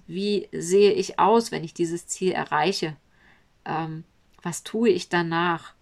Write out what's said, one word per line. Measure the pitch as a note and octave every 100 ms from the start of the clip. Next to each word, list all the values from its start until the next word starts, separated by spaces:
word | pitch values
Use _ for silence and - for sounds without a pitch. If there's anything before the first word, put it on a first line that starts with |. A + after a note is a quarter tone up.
| -
Wie | E3+ G3+ G3+ -
sehe | D#3 E3 G3 G3+
ich | - F#3+ -
aus, | F#3 A#3 A3+
wenn | D3+
ich | D#3+
dieses | - E3+ E3+ -
Ziel | - F#3
erreiche? | E3+ D#3+ D3+ D#3 G3 D#3+ D3 _ _ _ _ _ _
Ähm, | - D#3 D#3+ D#3+ - _ _ _
was | F3 D#3+
tue | - A3 A#3
ich | F3+ -
danach? | F3 E3+ E3 F3 E3 - _